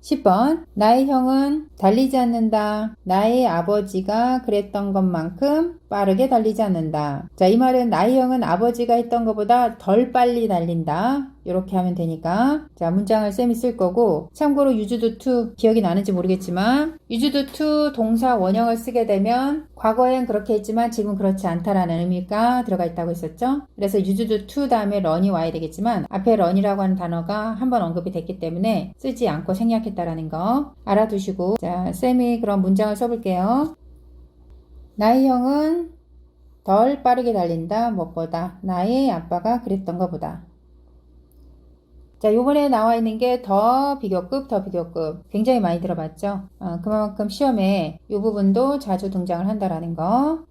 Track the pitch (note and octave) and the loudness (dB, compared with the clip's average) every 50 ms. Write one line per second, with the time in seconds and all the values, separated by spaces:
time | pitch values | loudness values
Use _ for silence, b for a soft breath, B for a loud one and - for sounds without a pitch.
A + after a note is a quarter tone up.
0 | - - D4+ C4+ - G#3 F3+ G3 B3 C#4+ E4 E4 - - - G3+ G#3 G#3+ A#3 B3+ | -2 -4 -4 2 2 2 4 4 4 2 0 -2 -4 -10 -2 2 4 4 4 4
1 | C4+ C4+ C#4 C4 B3+ B3+ C4 C4+ C#4 C#4+ D4 D#4 D4+ - - - - F#3+ G#3 A#3+ | 4 2 2 2 2 2 2 2 2 2 0 -2 -4 -8 -10 0 2 4 4 4
2 | C4+ C4 C4+ C4 B3 A#3+ A#3 A#3 A3+ A3 A3 G#3+ G#3 G#3 G#3+ G#3+ A3 A3 A3+ _ | 2 2 2 2 2 2 0 0 0 2 2 0 0 0 -2 -4 -4 -6 -8 _
3 | - F#3 F#3 F#3+ G#3 A3 A#3+ B3 B3+ A3+ E3 E3+ E3+ F#3 G#3 G#3 G3+ G3 G3 F#3 | -4 0 2 2 4 4 4 4 2 2 2 0 0 2 0 0 0 -2 -4 -4
4 | F#3+ G3 G#3 A3+ A#3+ B3 B3+ B3+ B3+ - G#3 G3+ G3 G3 - G3+ G3+ G3+ G3 F#3+ | -2 -2 0 0 2 2 0 0 0 0 0 0 -2 -2 -6 -4 -4 -2 0 0
5 | F#3+ F#3 F3 E3 D#3+ E3+ F#3 - C#4 C#4+ D4 D#4 E4 F4 E4+ - _ - G#3 G3+ | 0 0 0 -2 -4 -6 -4 -2 0 2 2 2 0 -2 -4 -10 _ -8 -2 0
6 | G3+ G3 F#3+ G3 C4 C4 B3+ A#3 A3 A3 G#3+ A3 A3 G3+ F#3 E3 D#3+ D#3 D#3 D3+ | 2 2 2 2 2 2 2 2 2 2 0 0 0 0 0 -2 -2 -2 -2 -2
7 | D3+ D3 C#3 C#3+ E3+ - - - F#3+ F#3 G#3+ A#3 B3+ B3+ B3+ B3+ B3 A#3 G3 D#3 | -2 -4 -4 -6 -10 -12 0 4 4 6 6 6 4 4 4 4 2 2 2 2
8 | F#3 A3+ B3+ C4 B3+ B3+ C4 B3+ A3 - F3 F3+ A3 A#3+ A#3 A#3+ A#3+ A#3 A#3 A#3+ | 2 4 4 4 2 2 0 0 2 2 2 2 2 0 0 0 0 2 2 2
9 | A#3 A#3 A#3+ A#3+ A#3 A3 G#3+ G#3+ G#3 G3+ A#3+ B3 B3 A#3 A#3 - - G3 F#3+ A3 | 2 0 -2 0 0 0 0 -2 2 2 4 4 4 0 -2 -4 0 2 4 4
10 | B3+ B3+ - B3+ B3 B3 A#3+ A#3+ A3+ G#3+ G3 F3 E3+ E3+ E3+ E3 D#3+ D#3 D3 E3+ | 4 2 2 2 2 4 2 0 0 0 0 0 0 0 -2 -2 -2 -2 -2 0
11 | G3+ A#3+ C4+ C#4+ C4+ C4+ - - - F3+ F3+ F#3 F#3 F#3+ F#3+ F#3 F3+ F3+ F3 F3+ | 0 0 0 -2 -4 -8 -12 -16 -8 -4 -4 -4 -4 -2 -2 -2 0 0 -2 -2
12 | E3+ E3 D#3+ D#3+ - E3 F3 G#3 A#3+ C4+ D4 D#4 D4+ - - - E3+ E3+ F3 G3 | -2 -4 -4 -4 -4 -2 0 2 2 2 2 0 -4 -10 -10 -4 -2 0 0 0
13 | G#3 F#3+ A3+ G#3+ G#3+ G#3 G3 G3 B3 A#3+ A#3 A#3 - B3 A#3 A#3 F#3+ F3+ F3+ A3+ | 2 2 2 2 2 0 0 0 0 0 0 0 0 -2 0 0 0 0 2 2
14 | A#3+ G#3 E3 D3+ E3+ - _ - D#4 D4 C#4+ C#4+ C#4+ C4+ B3+ G#3+ G#3+ G3 A#3+ A3+ | 2 2 2 0 -2 -8 _ -2 0 2 2 4 2 2 2 0 -2 -2 -4 -2
15 | A#3 A3+ A3+ - - C4 B3 A#3+ A3+ A#3 - - - A3 A3 A3+ G3+ F3 E3+ G3 | -2 -2 -2 -2 -2 0 0 0 0 -2 -6 2 2 4 4 4 2 2 0 0
16 | G3+ G3 F#3+ F3 F3+ F#3 F#3+ F#3+ - - F3 F3+ G3 A3+ B3+ C#4+ D4+ D#4+ D#4+ - | 0 0 0 0 2 0 0 0 -2 -4 -2 0 2 2 2 2 2 0 -4 -10
17 | _ _ A#3 A3+ C4 D4 C4 C#4+ C4+ C#4 - - D4+ D4+ D4+ D4+ D4+ D4 C#4 A#3+ | _ _ -2 0 0 0 0 0 -2 -2 -4 -4 -2 0 2 2 0 0 0 -2
18 | A3 A3 A#3 A3+ B3 B3+ B3 A3 F#3 F#3 G3 A3 A#3 A#3 A3+ A3+ A3+ C4 A#3 A#3+ | 0 0 2 2 2 2 2 2 2 2 2 2 2 2 0 -2 -4 -2 0 0
19 | A3+ G#3+ G3+ G3 G3 A3 A#3+ B3+ C4 C#4 D4 D#4 D4 - - - - A3 A3 A#3 | 2 2 2 2 2 2 2 0 0 0 -2 -4 -6 -10 -18 -2 0 0 2 4
20 | B3+ B3+ B3+ C4 B3 A#3+ A3 G#3 G3+ - A3+ G#3+ G#3 - A3 A3+ A#3 A#3 A3+ - | 2 2 2 0 0 -2 -2 -4 0 0 -2 -2 -2 -2 -2 -2 -2 -2 -2 -4
21 | G#3 G#3 G3+ F#3+ G3 F#3+ F#3+ F#3+ - F3+ E3 E3+ F3 G#3 G3 F#3+ F3+ E3+ E3+ E3 | -4 -4 -2 -2 0 0 0 0 -2 -4 -4 -2 -2 0 0 0 0 0 0 -2
22 | F3 F3+ F3+ F3+ F3+ F3+ G#3 G#3+ A3+ A#3+ B3 B3 A#3+ A#3+ F#3+ F3 F3 E3 E3+ F3 | -2 -2 -2 -4 -4 -4 -2 0 2 2 2 0 0 -2 -2 -2 -2 -4 -4 -4
23 | E3+ E3+ E3+ E3+ E3+ D#3 - - A#3 B3+ C4+ D4 C#4+ - _ - G3+ G3 G3+ G#3 | -4 -4 -6 -6 -8 -10 -8 -4 -2 -2 -2 -2 -6 -10 _ -4 -4 0 0 0
24 | F#3+ F#3+ G3 G3 A#3 A3 A3 G#3 G#3 - - C#4+ C#4+ B3+ B3 A3 G#3 G3+ G3+ G3+ | 0 0 0 -2 0 -2 -2 -4 -4 -6 -4 -4 0 2 2 0 0 0 -2 0
25 | F#3+ D#3+ D#3 E3+ F#3+ G3+ F#3+ E3 E3 E3 D#3+ E3 D#3+ D#3 D#3+ - G3 A#3 A#3 F#3 | 0 0 0 2 2 0 0 0 -2 -2 -4 -6 -8 -8 -8 -4 -2 -2 -2 -2
26 | D3+ - - G3 F#3+ A#3+ A3+ A3 F#3 E3+ F#3 G3 G3 G#3 G3 G3 G3 F#3+ F#3 F#3+ | -4 -4 -6 -2 2 2 2 4 2 2 2 2 2 0 0 0 0 0 -2 -2
27 | F3+ E3+ E3+ E3+ E3 E3+ G3+ G#3+ G#3+ A3+ A3 G3 B3 C4 B3 A#3 F#3 E3 E3+ F3+ | -2 -4 -4 -6 -4 -4 -6 -6 -4 -6 -6 -4 -2 0 0 0 0 0 -4 -4
28 | E3+ F#3 F#3 E3+ E3 - F3+ - - D#3+ E3 F3 G3 A3+ A3 F#3+ F#3+ F#3+ - _ | -6 -6 -8 -8 -8 -8 -10 -8 -8 -8 -4 -2 0 0 0 -2 -2 -6 -14 _
29 | - C4+ B3 A#3 A#3+ - D3 D#3 - - F#3 F#3+ A3+ A3+ A3+ A3+ A3+ A3 G3 F#3 | -8 -8 -4 -2 -2 -2 -2 -2 -4 -4 -2 0 0 0 0 0 -2 -4 -6 -4
30 | F3 E3+ E3 D#3+ D#3+ D#3 D#3+ D#3 F3+ G#3+ A#3+ C#4 D4 - - - - - G3 G#3 | -4 -4 -4 -6 -8 -8 -6 -4 -2 0 0 0 -2 -4 -10 -14 -2 0 2 2
31 | A3 A3 G#3+ G3 F#3+ G3 F#3+ F#3+ F3+ F#3 G#3 - - F3 F3 F3+ F3+ F#3 F#3+ F#3+ | 2 2 0 -4 -4 -6 -4 -4 -2 -2 -2 -2 -4 -4 -4 -4 -4 -4 -4 -2
32 | - B3 B3 B3 B3 A#3+ A#3+ A3+ A#3 G#3 G3+ G3 F#3 F#3 F#3+ G3 G#3+ G#3+ G#3 G#3 | 0 0 2 2 2 0 0 -2 -2 -2 0 0 2 2 2 2 2 0 0 -2
33 | B3 A#3 A#3+ A3+ A3+ F#3+ F#3 F3+ F#3 G#3 A#3+ C4+ D4+ D#4+ D#4+ _ - - - - | -2 -2 -2 -4 -2 -2 -2 0 0 0 2 0 0 -2 -6 _ -20 -20 -20 -20
34 | - - - - - - _ _ - - - - - _ - - - - _ - | -20 -20 -20 -20 -20 -20 _ _ -20 -20 -20 -20 -20 _ -20 -20 -20 -18 _ 0
35 | G#3 A3 A#3+ C4 C4+ C4+ B3+ B3 B3 C4 C#4 D4 D4+ D#4 E4 F4 E4+ D#4+ - - | 2 4 4 6 4 4 2 2 2 0 0 2 2 0 0 -2 -4 -8 -12 -20
36 | _ _ - - - _ _ _ _ - - _ _ - F#3+ G3+ A3+ C4 C#4+ C#4 | _ _ -20 -20 -20 _ _ _ _ -20 -20 _ _ 2 4 4 4 4 2 0
37 | - B3+ B3 B3 B3 A#3+ A3+ G3 F3 E3+ E3+ E3 E3 E3+ - A3 A#3 A#3+ A3 F#3 | 2 2 2 2 2 0 0 0 0 -2 -2 -4 -4 -4 -2 -2 0 -2 -2 -4
38 | E3 E3 - E3 E3 E3 E3 E3 F3 F3+ - - - F#3+ F#3 F3 F3+ G#3+ A#3+ C4 | -6 -6 -6 -6 -6 -4 -4 -6 -6 -6 -8 -8 -6 -4 -2 -2 0 0 0 2
39 | C4+ C4 F#3+ E3+ E3+ - F3 F3 F3 A3 A#3+ B3 A#3+ G#3 F#3+ G3 F#3+ - E3+ F3 | 2 0 0 -2 -4 -4 -4 -2 0 0 -2 -2 -2 -4 -4 -4 -4 -6 -4 -4
40 | F#3 F3 F3 - D#3+ D3+ D#3 E3 - - _ _ _ _ - - - _ _ - | -4 -4 -4 -6 -8 -10 -10 -12 -18 -20 _ _ _ _ -20 -20 -20 _ _ -20
41 | _ _ _ - _ _ _ - - - - - _ - - _ _ _ _ - | _ _ _ -20 _ _ _ -20 -20 -20 -20 -20 _ -20 -20 _ _ _ _ -20
42 | - _ _ _ - G#3+ G#3 A#3 B3 C4+ C#4+ D4 C#4+ C#4+ C4 A3 A3 A3+ A#3 A#3 | -20 _ _ _ 2 2 2 4 2 2 2 2 2 2 2 2 2 2 2 2
43 | A3+ A3+ A3 A3 B3 B3 B3 B3 B3 G3 G3 G3 G#3 A#3 B3 C4 C#4 C#4+ C#4+ C4+ | 0 -2 -2 0 0 0 0 0 0 0 0 2 4 4 2 2 2 0 -2 -4
44 | B3+ G3+ F#3+ F3+ F3+ F3+ C4+ C#4 C4+ - A#3 G3 F#3+ G3 E3+ F3 E3+ E3+ - E3 | -4 -2 -2 -4 -4 -4 -6 -6 -4 -2 -4 -4 -4 -4 -6 -6 -6 -6 -6 -6
45 | D#3+ D#3 D#3+ E3 - _ - G3+ A3 B3+ B3+ A#3+ G3+ F3 E3+ F3 F3 F#3+ F3 E3+ | -6 -6 -6 -10 -16 _ -4 -2 2 2 2 2 2 0 0 -2 -2 -4 -4 -4
46 | D#3 D#3 - - - G3+ G3+ G3 G3 - _ - - F#3 E3+ F3 E3+ G#3+ G#3+ G#3+ | -6 -10 -10 -6 -6 -6 -6 -6 -10 -14 _ -12 -10 -8 -8 -6 -4 -2 -2 -2
47 | G#3+ G#3 G3+ - G#3 G#3 G3+ - C#4+ C4+ B3 G#3+ F#3+ F#3+ G3 F#3+ E3 D3+ E3 - | -2 -4 -4 -6 -6 -6 -2 0 0 0 2 2 2 2 2 0 -2 -4 -8 -14
48 | _ _ G#3 G3+ G3+ A3+ G#3+ G#3 G3 G3 G3 A3+ B3+ C4+ C#4+ C#4 C4+ G#3+ F#3+ F#3 | _ _ -6 -2 -2 -2 0 2 2 2 4 4 2 2 0 -2 -2 -4 -4 -4
49 | G3 G3 G3 F#3 F3+ F#3 F3 E3+ F#3 G3 A3 G#3 G3+ F#3 E3 D#3+ E3 E3+ E3 D#3+ | -4 -4 -4 -4 -4 -2 -4 -2 -2 -2 -2 -2 -2 -4 -4 -4 -6 -6 -6 -4
50 | D#3+ F3+ G#3+ B3+ C#4 D4+ D#4+ D#4+ D#4+ _ | -2 0 2 2 2 0 -2 -4 -8 _